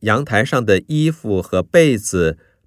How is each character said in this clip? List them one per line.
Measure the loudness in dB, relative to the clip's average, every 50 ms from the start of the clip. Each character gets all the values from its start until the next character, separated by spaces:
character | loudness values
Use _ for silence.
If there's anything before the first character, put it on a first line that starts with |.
阳 | -4 -2 -2 -2 -2
台 | -2 0 -2 0
上 | 0 -2 -2 2
的 | 2 0 0
衣 | 0 -2 -2 0 0 -2
服 | -2 -4 -6 -4 -4 -4
和 | -4 -2 -4 -4
被 | -2 2 2 4 4 4 2
子 | 0 -2 -4 -2 0 0 0 -2 -6 _ _ _ _ _